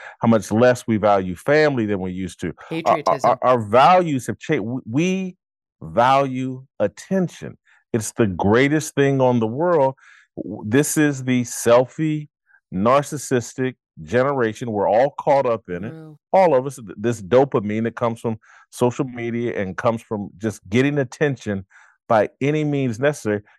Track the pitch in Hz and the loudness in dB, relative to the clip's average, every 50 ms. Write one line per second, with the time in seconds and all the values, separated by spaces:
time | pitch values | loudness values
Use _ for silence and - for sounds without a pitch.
0 | - - - - - 117 113 110 92 - 101 110 123 123 123 120 - - 113 104 | -20 -20 -10 -2 2 2 2 2 2 0 0 4 4 4 4 2 0 -2 -2 0
1 | 98 104 101 98 95 92 90 - - - 143 156 156 147 139 123 110 104 104 95 | 2 4 2 2 2 -2 -8 -6 -2 0 2 2 2 2 2 0 -2 -2 -2 -4
2 | 92 92 92 92 92 85 - - - 82 - - - - 165 160 170 - - 151 | -4 -6 -6 -6 -8 -8 -8 -8 -8 -8 -8 -10 -12 -10 -8 -6 -4 -2 -2 -2
3 | 143 95 156 135 - 120 - - - 123 127 120 110 101 107 123 139 165 185 185 | 0 -2 -2 0 2 0 0 2 2 2 2 2 2 2 4 6 6 6 6 4
4 | 180 165 143 127 - - 104 - - - 156 127 95 113 127 131 - 113 113 143 | 4 2 -2 -4 -4 -6 -10 -8 -6 -4 -4 -2 -2 -4 -6 -8 -8 -6 -2 -2
5 | 170 185 185 190 190 185 175 _ _ _ _ _ _ _ _ _ - 80 80 104 | 0 0 -2 -4 -6 -8 -10 _ _ _ _ _ _ _ _ _ -16 -4 0 2
6 | 117 127 139 139 139 135 127 127 131 131 131 131 131 _ _ - 107 98 - - | 4 4 4 2 2 0 -2 -6 -6 -6 -8 -10 -14 _ _ -4 -4 -4 -4 -6
7 | - - 185 196 180 - - - - 62 - _ _ _ _ _ _ _ - 113 | -8 -4 -2 -2 -2 -2 -4 -10 -16 -16 -16 _ _ _ _ _ _ _ -4 -4
8 | 107 - - - 117 101 90 82 90 98 110 120 139 139 151 156 143 - - 139 | -4 -4 -2 0 0 0 0 0 2 2 4 4 4 4 2 0 -2 -2 -2 0
9 | 139 139 139 131 131 127 123 120 113 110 117 135 170 180 175 156 135 135 139 _ | 2 2 2 2 2 2 2 2 0 -2 -2 -2 -2 0 2 2 2 0 0 _
10 | _ - - - _ _ _ - - - 101 - - 107 113 139 151 - - 156 | _ -20 -20 -20 _ _ _ -12 -12 -10 -10 -10 -4 0 2 2 2 2 2 0
11 | 151 147 143 131 127 127 127 123 120 - - - - 117 117 123 127 - - - | 2 0 0 -2 -2 -2 0 0 -2 -4 -6 -4 2 4 6 6 4 2 -2 -4
12 | 160 156 151 151 151 - _ _ _ _ _ _ _ _ - 92 101 117 131 143 | -4 -2 -2 -4 -6 -10 _ _ _ _ _ _ _ _ -6 -2 2 2 2 2
13 | 143 - 160 135 - - 135 120 117 - - - 131 127 120 _ _ _ _ - | 2 -2 -6 -10 -6 -2 -2 -2 -2 -4 -6 -6 -6 -6 -6 _ _ _ _ -20
14 | 80 76 95 123 127 139 143 135 117 110 104 - 127 117 107 98 95 82 101 113 | -8 -2 0 0 2 2 0 0 0 -2 -2 -4 -8 -6 -2 0 0 2 2 2
15 | 131 143 - - - 160 139 139 131 123 113 107 - - 87 87 98 117 160 160 | 2 2 -2 -4 -2 0 2 2 2 0 -2 -4 -4 -8 -10 -10 -10 -10 -14 -16
16 | 156 156 156 - _ _ - 190 190 170 143 127 131 139 135 - 117 92 - 104 | -18 -20 -20 -20 _ _ 2 4 4 4 4 2 0 -2 -6 -12 -14 -16 -10 -6
17 | 104 120 117 98 98 87 117 127 143 135 - 123 101 104 107 110 113 117 113 - | -4 -4 -4 -4 -2 2 4 4 4 4 2 -2 -2 -2 -2 -2 -2 -4 -4 -4
18 | 123 117 113 - - 120 113 - _ _ - - _ _ - - 127 127 123 - | -4 -4 -4 -4 -6 -6 -6 -8 _ _ -20 -20 _ _ -4 0 0 0 0 0
19 | 143 127 123 120 117 117 113 120 120 117 - - 101 92 87 - - 123 113 113 | -4 -6 -6 -8 -6 -6 -4 -4 -4 -4 -4 -4 -6 -6 -6 -4 -2 -2 -2 -2
20 | - - 110 104 101 76 - 87 104 113 101 - - 92 98 123 135 143 143 147 | -4 -8 -8 -8 -8 -10 -10 -8 -6 -6 -6 -8 -6 -2 0 2 2 2 0 -2
21 | 135 - - - 156 143 131 - - 107 101 98 95 _ _ - _ _ _ _ | -4 -4 -4 -2 -2 -2 -2 -4 -6 -6 -6 -6 -8 _ _ -20 _ _ _ _
22 | _ - 117 107 98 - - - 131 143 151 156 151 147 147 139 135 123 110 101 | _ 2 2 2 2 2 -2 -4 -2 -2 0 0 -2 -2 -2 -2 -2 -2 -2 0
23 | 135 147 147 - - 107 104 101 - _ _ | 0 -2 -2 -2 -2 -2 -2 -2 -4 _ _